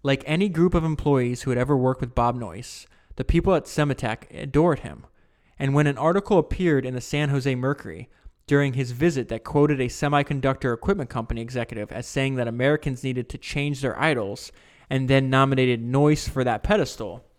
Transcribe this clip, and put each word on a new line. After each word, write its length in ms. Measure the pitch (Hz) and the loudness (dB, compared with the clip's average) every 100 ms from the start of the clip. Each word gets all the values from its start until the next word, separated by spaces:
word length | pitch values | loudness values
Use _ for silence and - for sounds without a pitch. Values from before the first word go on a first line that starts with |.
Like 200 | 139 135 - | 0 -2 0
any 220 | 160 202 | 0 0
group 280 | 160 175 170 | 4 4 4
of 100 | 160 | 0
employees 560 | 151 147 139 123 123 | 0 2 2 2 -2
who 80 | - | -2
had 80 | 123 | 0
ever 180 | 131 139 | 2 2
worked 260 | 127 127 | 2 0
with 140 | 123 120 | -4 0
Bob 240 | 120 123 | 0 0
Noyce, 460 | 107 87 120 - - _ _ - | -8 -12 -14 -18 -20 _ _ -8
the 80 | 131 | 0
people 300 | 165 190 170 | 2 4 0
at 100 | - | 0
Sematech 580 | - 147 131 127 113 - | -2 0 0 -4 -6 -10
adored 480 | - 139 143 170 143 | -12 -2 2 2 2
him, 260 | - 65 - _ _ _ _ _ | -6 -16 -20 _ _ _ _ _
and 160 | 139 | 0
when 140 | 139 147 | 4 2
an 100 | 135 | 2
article 400 | 156 185 196 196 | 0 0 4 2
appeared 480 | 151 - 180 143 127 | 2 0 2 2 0
in 80 | |
the 80 | 127 | -8
San 280 | - 147 147 | -4 -2 0
Jose 260 | 139 131 127 | 0 0 -2
Mercury 540 | 131 143 104 80 - _ - _ - | -2 -4 -8 -14 -16 _ -20 _ 0
during 260 | 143 143 | 2 2
his 200 | 127 123 | -2 -4
visit 360 | 123 170 139 117 | 0 0 0 -6
that 160 | 117 | -8
quoted 380 | - 147 147 139 | -2 2 4 2
a 60 | 131 | -2
semiconductor 840 | - 147 143 139 139 135 131 131 | -2 0 2 0 -2 -2 0 -2
equipment 360 | 117 - 196 120 | -2 -2 -2 -4
company 320 | 120 113 117 | -8 -6 -8
executive 500 | 117 127 117 113 104 | -6 -6 -6 -8 -8
as 160 | - - | -10 -6
saying 280 | 139 135 131 | -2 0 0
that 120 | 117 | -2
Americans 560 | 117 131 151 151 127 | 0 2 2 -2 -4
needed 240 | 131 123 123 | -4 -4 -6
to 100 | - | -12
change 440 | - 147 147 135 | -8 -4 -2 -2
their 180 | 135 87 | -4 0
idols 540 | 156 127 101 104 - - - _ _ | 0 0 -2 -8 -14 -20 -20 _ _
and 200 | 135 131 | -2 4
then 200 | 135 131 | 2 4
nominated 540 | 131 135 131 127 117 | 4 4 4 2 0
Noyce 460 | 117 131 147 151 - | 0 4 4 4 0
for 160 | 135 123 | -2 0
that 180 | 110 | 0
pedestal 600 | - 208 143 - 107 104 _ | 0 0 0 -6 -10 -12 _